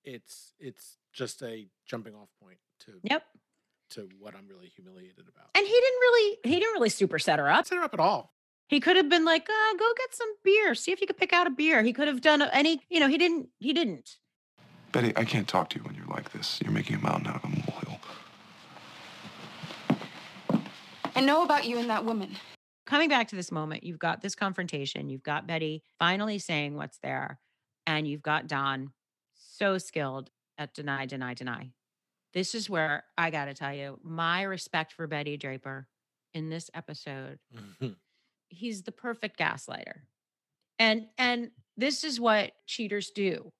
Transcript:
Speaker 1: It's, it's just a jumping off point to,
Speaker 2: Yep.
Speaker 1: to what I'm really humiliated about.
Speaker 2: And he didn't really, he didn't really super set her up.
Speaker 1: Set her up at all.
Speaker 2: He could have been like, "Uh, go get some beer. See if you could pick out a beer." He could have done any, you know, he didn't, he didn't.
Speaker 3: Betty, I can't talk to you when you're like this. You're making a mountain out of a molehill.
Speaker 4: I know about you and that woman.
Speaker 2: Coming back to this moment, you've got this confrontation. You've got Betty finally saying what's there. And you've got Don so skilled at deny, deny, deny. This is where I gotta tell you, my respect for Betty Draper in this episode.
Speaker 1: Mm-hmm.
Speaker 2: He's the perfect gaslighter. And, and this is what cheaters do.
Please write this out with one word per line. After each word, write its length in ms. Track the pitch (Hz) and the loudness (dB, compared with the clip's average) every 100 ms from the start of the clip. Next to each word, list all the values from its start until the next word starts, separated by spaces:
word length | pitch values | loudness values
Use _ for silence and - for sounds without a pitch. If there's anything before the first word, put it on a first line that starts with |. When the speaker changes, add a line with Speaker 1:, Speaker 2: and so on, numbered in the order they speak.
Speaker 1:
It's, 480 | - 120 _ - - _ | -14 -16 _ -20 -20 _
it's 400 | 139 - - _ _ | -14 -14 -20 _ _
just 280 | - 123 - | -8 -8 -8
a 260 | 123 113 98 _ - | -10 -12 -14 _ -12
jumping 280 | 120 110 104 | -10 -10 -18
off 120 | 101 _ | -20 _
point 160 | 98 92 _ _ | -20 _ _ _
to, 140 | - 185 | -20 -12
Speaker 2:
Yep. 180 | 208 302 - _ _ _ _ _ _ | -4 -4 -4 _ _ _ _ _ _
Speaker 1:
to 180 | - 98 95 | -16 -16 -18
what 160 | 104 | -20
I'm 140 | 98 98 | -20 -20
really 180 | 95 185 | -20 -20
humiliated 640 | - 185 185 185 _ - | -20 -20 -20 -20 _ -20
about. 220 | _ - | _ 0
Speaker 2:
And 100 | 381 | 0
he 80 | 403 | 6
didn't 280 | 480 523 508 | 6 6 4
really, 380 | 494 480 415 440 | 6 6 4 0
he 160 | 240 349 | 0 2
didn't 140 | 440 | 2
really 160 | 415 226 | 2 2
super 320 | - 190 156 | 2 0 2
set 180 | - 151 | 2 2
her 100 | 143 | 4
up. 160 | 202 349 | 4 4
Speaker 1:
Set 80 | 359 | -2
her 60 | |
up 100 | 320 | -2
at 60 | - | 2
all. 340 | - 165 - _ _ _ _ | 4 2 -4 _ _ _ _
Speaker 2:
He 120 | 285 | 2
could 160 | 330 370 | 6 6
have 120 | 294 | 6
been 160 | 349 | 4
like, 240 | 320 330 330 | 6 2 2
"Uh, 280 | 427 440 370 | 2 2 4
go 80 | 440 480 | 2 2
get 160 | 508 - | -4 -6
some 180 | 453 415 | -8 0
beer. 320 | 381 415 403 | 6 6 6
See 160 | 233 - | 2 -2
if 100 | 381 | -2
you 60 | 392 | -2
could 100 | 381 | 0
pick 160 | 370 | 4
out 140 | 349 349 | 4 4
a 40 | |
beer." 340 | 262 311 285 | 2 4 6
He 80 | 220 | 4
could 160 | 233 294 | 2 0
have 120 | 254 | 4
done 220 | 302 294 | 4 6
any, 400 | 285 269 302 320 _ | 4 4 4 2 _
you 80 | 349 | 4
know, 80 | 269 | 4
he 100 | 294 | 6
didn't, 320 | 349 330 262 _ | 4 2 -4 _
he 120 | 240 | -2
didn't. 440 | 311 269 147 - - _ _ _ _ - - - | 0 0 -4 -12 -20 _ _ _ _ -20 -20 -4
Speaker 3:
Betty, 220 | - 117 - | 2 2 2
I 80 | |
can't 220 | 113 113 95 | 0 0 2
talk 240 | 92 85 | 0 0
to 80 | - | -6
you 60 | |
when 100 | - | -10
you're 120 | - - | -12 -8
like 260 | - - | -8 -8
this. 260 | - - - | -8 -6 -4
You're 120 | - | -2
making 240 | 107 - - | -2 0 0
a 20 | |
mountain 300 | - 80 - | 0 0 -2
out 80 | - | -6
of 80 | |
a 40 | - | -4
molehill. 520 | - - - - - - - - - - - - - - - - - - - - - - - - - - - - - - - - - - - - | -4 -4 -6 -10 -10 -14 -18 -20 -20 -20 -20 -20 -20 -20 -18 -18 -18 -18 -16 -16 -14 -14 -10 -2 -2 -2 -14 -18 -12 0 0 0 -14 -20 -10 -2
Speaker 4:
I 60 | 262 | 4
know 240 | 269 302 | 6 6
about 200 | 349 294 | 6 4
you 140 | 233 240 | 2 -2
and 100 | 240 | 0
that 160 | 214 | 0
woman. 320 | 226 226 190 196 - - _ _ | 0 -2 -4 -10 -16 -20 _ _
Speaker 2:
Coming 240 | - 285 320 | 0 2 4
back 200 | 269 226 | 4 2
to 80 | 190 | -4
this 140 | 175 | -6
moment, 340 | 165 156 - | -6 -6 -8
you've 140 | 175 160 | -10 -4
got 220 | 170 160 | -4 -2
this 140 | 202 | -6
confrontation. 720 | - 196 190 175 147 139 - 143 | -4 -4 -2 -4 -4 -6 -6 -8
You've 140 | 131 | -8
got 240 | 151 147 - | -4 -4 -4
Betty 360 | 160 156 156 _ _ | -4 -4 -6 _ _
finally 400 | 170 190 214 208 | 0 2 -2 -4
saying 360 | - 151 147 147 | -2 -2 -2 -6
what's 220 | 143 - | -10 -10
there. 420 | 131 135 139 135 _ _ _ _ - | -6 -6 -6 -10 _ _ _ _ -4
And 200 | 156 156 | -2 -2
you've 160 | 147 | -4
got 240 | 151 151 156 | -2 -2 -2
Don 440 | 143 139 135 135 _ _ _ _ | -2 -2 -2 -8 _ _ _ _
so 440 | _ - - 202 190 | _ -20 -2 0 0
skilled 520 | - 160 139 131 - _ _ - | -2 -4 -4 -6 -12 _ _ -12
at 160 | 147 | -12
deny, 320 | - 147 139 135 | -8 -6 -4 -6
deny, 280 | 135 127 | -6 -8
deny. 360 | 123 127 117 127 _ _ _ _ _ _ | -8 -8 -8 -12 _ _ _ _ _ _
This 200 | 180 185 | -4 -2
is 140 | 233 208 | -4 -2
where 360 | 180 156 147 _ - | 0 0 -2 _ -2
I 140 | 170 | -2
gotta 240 | 156 139 | -2 -6
tell 180 | 139 139 | -8 -8
you, 260 | 143 139 135 | -8 -10 -14
my 400 | 170 165 165 175 | -10 -2 0 0
respect 500 | 196 185 - 165 160 | -2 -6 -4 -4 -4
for 140 | - 160 | -8 -6
Betty 300 | 147 147 147 | -6 -6 -8
Draper 520 | 139 131 139 135 135 _ _ _ _ | -8 -10 -10 -12 -14 _ _ _ _
in 160 | 165 160 | -10 -8
this 180 | 160 - | -8 -10
episode. 640 | - - 151 - 135 135 139 _ 117 | -16 -14 -14 -12 -12 -12 -16 _ -20
Speaker 1:
Mm-hmm. 360 | 101 - 131 95 _ _ _ _ _ | -20 -8 -8 -10 _ _ _ _ _
Speaker 2:
He's 340 | 170 233 208 | -12 -10 -8
the 100 | 185 | -12
perfect 460 | - 247 226 208 - | -10 -8 -6 -8 -4
gaslighter. 600 | 156 131 - - - - _ _ _ _ _ _ _ - | -4 -4 -10 -12 -12 -16 _ _ _ _ _ _ _ 2
And, 280 | 226 220 220 - | 2 2 -2 -2
and 340 | 254 240 233 _ _ - | 0 0 -4 _ _ -4
this 260 | 262 269 | -2 -2
is 160 | 311 240 | -6 0
what 320 | 233 214 - _ - | 4 4 2 _ -12
cheaters 440 | - 214 202 - | -8 -4 -4 -6
do. 420 | - 196 160 156 _ | -2 -2 -2 -10 _